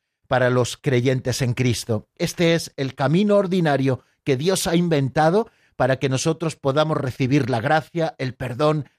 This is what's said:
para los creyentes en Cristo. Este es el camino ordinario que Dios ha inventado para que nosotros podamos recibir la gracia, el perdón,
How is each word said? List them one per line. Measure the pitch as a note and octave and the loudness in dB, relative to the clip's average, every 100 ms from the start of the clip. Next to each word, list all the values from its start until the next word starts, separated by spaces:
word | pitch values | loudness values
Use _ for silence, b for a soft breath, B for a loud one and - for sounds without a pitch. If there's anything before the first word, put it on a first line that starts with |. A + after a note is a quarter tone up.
| _ _ - | _ _ -2
para | B2+ B2+ | 2 2
los | B2+ A#2+ - | 2 0 -2
creyentes | - B2 B2+ B2+ B2+ A#2 | 0 0 2 0 -2 -4
en | B2 | -2
Cristo. | A#2 B2+ A2 - G#2+ - - | 0 -2 -2 -2 -6 -6 -8
Este | D#3+ - E3+ | -6 0 0
es | E3 - - | 0 -2 -8
el | C3+ | -8
camino | - C3+ E3 G#3 G3+ | -2 0 2 4 2
ordinario | F#3+ F#3 D#3+ C#3 C3+ B2 b b | 2 0 2 2 0 -2 b b
que | - B2+ | -2 0
Dios | D#3+ F#3+ F#3 | 0 -2 0
ha | E3+ | 0
inventado | F3 D3+ C3+ D#3 D#3 F#3+ A#3 b b - | 2 2 0 2 2 2 -2 b b -2
para | B2+ C3 | 0 0
que | C#3 | 0
nosotros | C3 E3 D#3+ E3 - | -2 -2 -2 -4 -4
podamos | C#3 C3+ D#3 D3+ | -2 0 0 -2
recibir | C3 - C3 C#3+ C3 | -4 -4 0 0 0
la | B2 | -2
gracia, | B2+ D#3 - E3+ D#3+ - | 0 -2 -2 -4 -4 -4
el | C3 | -8
perdón, | - C3 B2 D3+ D#3 C#3 | -8 -10 -2 0 0 -4